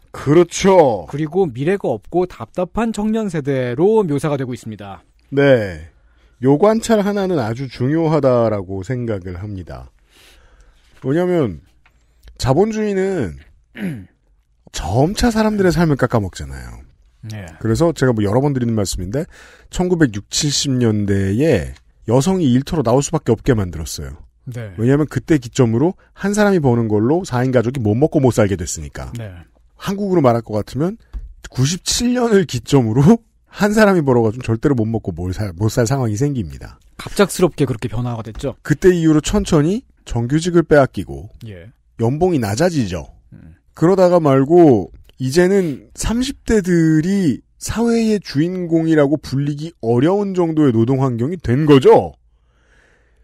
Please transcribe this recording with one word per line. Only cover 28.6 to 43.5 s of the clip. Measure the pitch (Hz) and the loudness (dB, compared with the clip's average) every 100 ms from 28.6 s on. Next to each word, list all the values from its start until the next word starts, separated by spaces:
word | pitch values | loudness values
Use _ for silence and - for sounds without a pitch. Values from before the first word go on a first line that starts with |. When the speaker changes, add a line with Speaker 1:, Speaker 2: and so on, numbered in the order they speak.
| 87 - 73 67 65 117 | -6 -10 -12 -14 -14 -14
Speaker 2:
네. | 107 87 - _ _ _ | -14 -18 -20 _ _ _
Speaker 1:
한국으로 | - 196 202 180 | -8 -4 0 2
말할 | 131 117 | 4 2
것 | 110 | -2
같으면 | 107 - 123 170 226 _ - - - - | -6 -4 -4 -4 -6 _ -14 -14 -20 -10
구십칠 | - 135 180 - - 240 | -2 -2 -2 -6 -2 0
년을 | 247 233 196 170 | 0 2 2 2
기점으로 | 120 - 139 113 117 147 233 _ _ _ | -4 0 2 4 4 6 4 _ _ _
한 | - 208 | -2 0
사람이 | 214 208 185 | 4 4 4
벌어가지고 | 139 120 113 120 | 2 2 2 -2
절대로 | - 113 151 131 | -4 -2 0 0
못 | 110 | 0
먹고 | 113 - | -4 -6
뭘 | 82 90 | -8 -6
살, | 92 104 85 | -6 -8 -4
못 | 110 | -2
살 | - 117 | 0 0
상황이 | 135 117 104 | 0 -2 -2
생깁니다. | 147 131 82 65 - - _ - | -2 -4 -6 -10 -18 -20 _ -18
Speaker 2:
갑작스럽게 | - - 196 - 180 - 143 | -4 0 0 0 -2 0 -4
그렇게 | 113 120 | -4 -6
변화가 | 123 123 117 | -6 -6 -8
됐죠. | 113 107 139 - | -12 -10 -10 -6
Speaker 1:
그때 | - 151 190 | -4 2 2
이후로 | 180 160 156 | 4 4 2
천천히 | - 208 - 160 151 220 - _ | 2 -2 0 2 2 -2 -8 _
정규직을 | - 117 120 151 175 170 | -8 -4 -2 -2 0 2
빼앗기고 | 165 147 131 - 87 71 98 - 110 | 4 4 4 -2 -10 -12 -16 -20 -20
Speaker 2:
예. | 90 98 - _ - | -20 -20 -20 _ -4
Speaker 1:
연봉이 | 117 151 185 156 | -4 0 0 0
낮아지죠. | 104 110 180 160 101 85 69 - _ | -2 -2 0 0 -4 -6 -12 -20 _
Speaker 2:
음. | - 82 | -20 -20